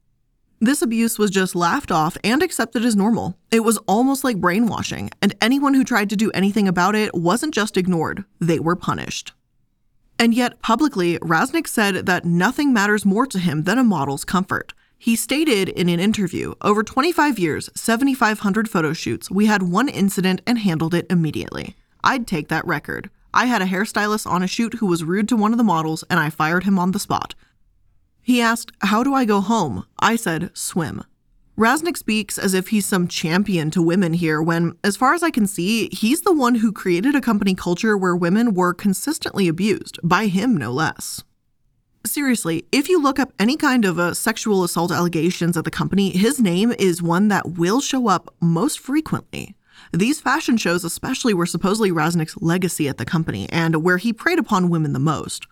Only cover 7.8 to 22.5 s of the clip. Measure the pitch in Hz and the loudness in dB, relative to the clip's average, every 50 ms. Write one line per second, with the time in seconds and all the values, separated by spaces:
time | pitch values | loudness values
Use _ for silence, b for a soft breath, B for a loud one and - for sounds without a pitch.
7.8 | 180 180 180 165 151 113 76 - 196 - _ _ 170 165 165 139 139 165 175 196 | 0 2 0 0 0 -2 -4 -8 -10 -14 _ _ 0 0 0 2 0 -2 -2 -2
8.8 | - - 131 78 64 - - - - - - _ _ _ _ _ _ _ _ _ | -2 -6 -4 -4 -6 -8 -8 -10 -12 -14 -20 _ _ _ _ _ _ _ _ _
9.8 | _ _ _ _ _ _ _ - 233 233 226 240 247 - - _ - - 233 233 | _ _ _ _ _ _ _ 0 0 2 2 2 0 -2 -4 _ -2 0 2 2
10.8 | 311 285 - 196 175 170 170 - - 160 165 160 175 160 - 330 - - - - | 2 0 0 0 0 0 -2 -2 -2 0 0 0 0 0 -2 -4 -4 -2 -2 0
11.8 | 214 202 190 165 - - 180 170 - 175 170 175 180 214 254 - 294 285 254 214 | 0 0 0 -2 -2 -2 -2 0 0 0 0 2 2 0 0 0 2 2 2 2
12.8 | 196 208 208 214 - 202 190 214 262 269 - 190 175 180 135 151 156 170 202 254 | 2 2 0 2 2 2 2 2 0 0 -2 -2 -2 0 0 0 0 0 2 4
13.8 | 262 226 190 156 139 139 139 - - - - 180 190 - - - - - - - | 4 2 2 2 -2 -4 -4 -6 -6 -2 -2 -2 0 0 -4 -6 -6 -8 -16 -20
14.8 | _ _ _ _ - 233 233 220 - - 262 285 330 311 247 196 190 147 - - | _ _ _ _ -2 -2 -2 -2 -2 -2 0 0 2 2 2 2 0 -2 -2 0
15.8 | 185 180 170 170 185 214 220 - 196 - - - 60 69 - - - 196 208 208 | 0 0 2 2 2 0 0 0 -2 -2 -2 -4 -6 -6 -8 -4 2 2 4 4
16.8 | 220 - - 262 277 349 330 - 302 294 254 - 175 160 127 87 - - - - | 2 0 -2 0 0 0 2 2 2 2 2 0 -2 -2 -2 -4 -6 -10 -14 -6
17.8 | - - 226 233 269 277 262 - 233 214 214 208 - 202 185 214 220 220 - 185 | 0 0 2 2 2 2 2 2 2 0 0 0 0 0 0 0 -2 0 0 0
18.8 | 160 147 156 - - - - - - - - 196 208 214 214 208 190 175 175 202 | 0 0 -2 -4 -4 -6 -6 -6 -8 -4 0 2 4 4 4 2 0 0 0 0
19.8 | 254 294 - 139 196 196 - - 175 185 185 - - - 247 233 208 196 160 151 | 0 0 0 0 0 0 2 2 0 0 0 0 0 -2 -2 0 0 0 0 0
20.8 | 160 160 - 175 170 - 190 170 160 151 - 101 85 - - 69 - - - - | 0 0 0 -2 -2 0 0 0 0 0 -2 -6 -8 -8 -10 -12 -12 -12 -14 -18
21.8 | _ _ _ _ - 185 240 269 233 - 196 156 147 - | _ _ _ _ 0 0 0 0 -4 -4 -4 -4 -4 -2